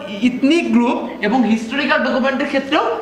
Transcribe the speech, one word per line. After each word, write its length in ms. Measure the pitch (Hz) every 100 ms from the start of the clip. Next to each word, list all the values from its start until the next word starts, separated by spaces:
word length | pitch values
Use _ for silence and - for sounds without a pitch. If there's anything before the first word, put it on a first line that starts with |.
| 190 202
ethnic 500 | 247 - 269 339 339
গ্রুপ 520 | 226 240 349 - -
এবং 180 | 202 254
historical 600 | 208 220 - 277 262 302
ডকুমেন্টের 420 | 254 254 269 262 285
ক্ষেত্রেও 500 | - - 320 466 453